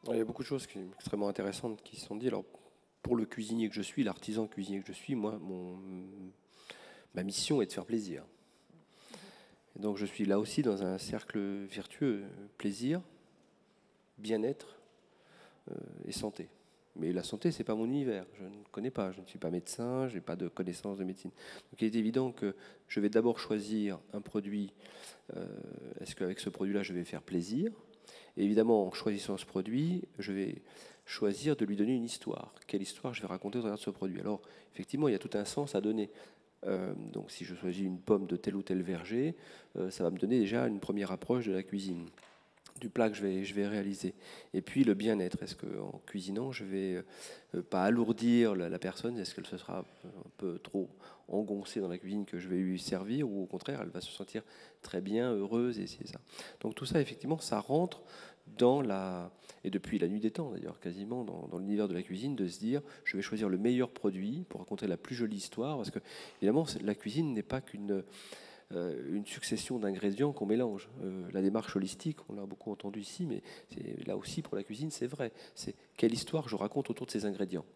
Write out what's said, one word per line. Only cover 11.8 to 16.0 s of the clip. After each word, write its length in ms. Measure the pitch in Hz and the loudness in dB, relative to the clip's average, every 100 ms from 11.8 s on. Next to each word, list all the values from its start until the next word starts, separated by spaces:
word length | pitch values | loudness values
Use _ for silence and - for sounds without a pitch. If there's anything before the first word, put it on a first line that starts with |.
| - - 143 104 101 92 101 - | -10 0 0 0 -4 -12 -16 -4
plaisir, 420 | 104 101 123 170 180 - _ _ _ _ _ _ _ _ _ - | -2 0 0 0 -2 -20 _ _ _ _ _ _ _ _ _ -12
bien-être, 600 | 107 110 113 143 - - - _ _ _ - - - _ - | 2 4 4 0 -8 -20 -20 _ _ _ -20 -20 -20 _ -12
euh, 60 | - - 50 | -12 -12 -12